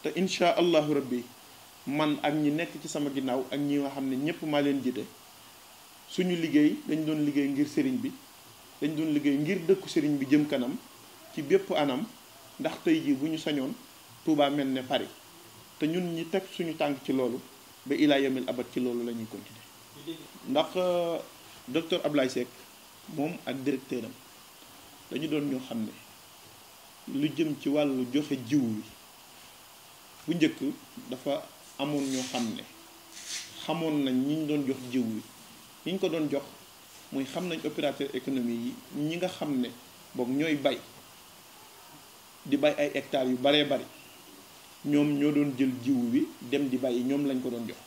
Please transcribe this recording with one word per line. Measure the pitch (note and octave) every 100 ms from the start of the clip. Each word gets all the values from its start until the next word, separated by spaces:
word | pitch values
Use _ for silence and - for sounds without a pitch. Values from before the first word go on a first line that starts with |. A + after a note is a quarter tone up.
Te | E3 D#3+
incha | F#3+ - F3 -
Allahu | F3 D#3+ D3
Rabbi, | C#3+ C3 B2 A#2 - - - - - -
man | D3 D3+ D3
ak | D3
ñi | D3+ D3
nekk | D3+ E3+ D3+
ci | D#3
sama | D#3 C#3+
ginnaaw | C3+ C3 B2+ B2+
ak | C#3
ñi | C#3+ C#3+
nga | C#3
xam | C#3 C3+
ne | C3
ñépp | D3 E3+
maa | D#3+ D3
leen | C#3+ C#3
jiite, | B2 G#2 - - - - - - - - - - -
suñu | - F#3 F3
liggéey | D#3 C#3 D3+ G3 -
dañ | D3+
doon | D3+ D3+
liggéey | D3 C#3+ C#3
ngir | C#3 C#3+
Serigne | - C3+ B2
bi, | - - - - - - - -
dañ | D3
doon | D#3 D#3+
liggéey | D3 C#3+ C#3+
ngir | D3+ F#3+ E3
dëkku | F#3+ -
Serigne | E3+ D3 C#3+
bi | C3+
jëm | D3+ D3
kanam | C#3 B2 F#3+ - - - - -
ci | -
bépp | C#3+ F#3+ -
anam, | D#3+ C#3+ C3 - - - - - -
ndax | D#3 -
tey | F3 D#3+
jii | C#3
bu | C3 D3+
ñu | D#3
sañoon | D#3+ D3 C3 - - - - -
Touba | - D3+ C#3+
mel | D3 C3+
ne | C3
Paris, | B2+ C3 G#2 - - - - - - -
te | D3+
ñun | F3 F3+
ñi | E3 E3
teg | F#3+ F#3+
suñu | - E3+ D#3
tànk | D3+ C3+
ci | -
loolu | C3+ B2+ B2 - - - -
ba | -
ilaa | C#3 D3 C#3
yamil | C3+ C3 B2+
abad | B2 B2
ci | C3+
loolu | B2 A#2+
la | A#2+
ñuy | A#2 A2+
continuer. | G2+ G2+ A2 - - - C#3+ D3 D#3+ - - -
Ndax, | C#3 D#3+ F3+
euh, | F3+ F3 E3+ E3+ - - - - -
docteur | C#3+ E3 F3 D3
Ablaye | D3 C3
Seck | B2+ B2 - - - - - -
moom | D#3 D3+ E3+
ak | - C3
directeur | C3 C3+ - B2+
am | A2 - - - - - - - - - -
dañu | B2 D#3
doon | D3+ C#3+
ñoo | B2+
xam | B2+ A#2
ne | G#2+ - - - - - - - - - - - - C3+
lu | D3+ C3+
jëm | D#3 C#3+
ci | C#3+
wàllu | D3 D3 C3 B2
joxe | C#3 D3 C3+ A#2
jiw | C#3+
wi, | A#2+ G#2+ - - - - - - - - - - - - - - -
bu |
njëkk | E3+ D#3 - C3+ - - - -
dafa | B2 C#3+ D3 - - - -
amoon | C#3 D3 C#3
ñoo | C3 B2+
xam | C3 A#2 G2
ne | - - - - - - - - - - -
xamoon | D#3 D#3+ D3+
nañ | C3+
ñi | B2+ C#3 D#3
ñu | D3+
doon | D3+ C3+
jox | B2+ B2+
jiw | B2+
wi, | A2+ G#2+ - - - - - -
ñi | -
ñu | F#3
ko | F#3
doon | D#3+ D3
jox | C#3+ - - - - - - -
muy | C#3 C3+
xam | F3 F3+
nañ | E3 D3+
opérateur | D3+ D3 C3+ C#3
économie | B2+ C3 C3+ A#2+ A#2
yi, | A#2+ - - C#3+
ñi | D3+ E3+
nga | F3+
xam | - D#3 C3+
ne | A#2 - - - -
boog | B2+ B2
ñooy | C#3 D#3+ D3
bay, | C3+ B2 - - - - - - - - - - - - - - - -
di | - C3+
bay | D3+ -
ay | D3
hectares | C#3+ - C#3 B2+
yu | B2+
baree | C#3 D3
bari, | C#3 C3 - - - - - - - - - -
ñoom | C#3+ D3 D3 C#3+
ñoo | D3
doon | D3 C#3+ B2
jël | C3+ B2
jiw | A#2+ C3 A#2+
wi | C3 - -
dem | A#2+ C#3 C#3
di | B2
bay, | B2+ B2
ñoom | B2 C#3+ C#3+
lañ | B2+
ko | B2+
doon | A#2+ A#2
jox. | -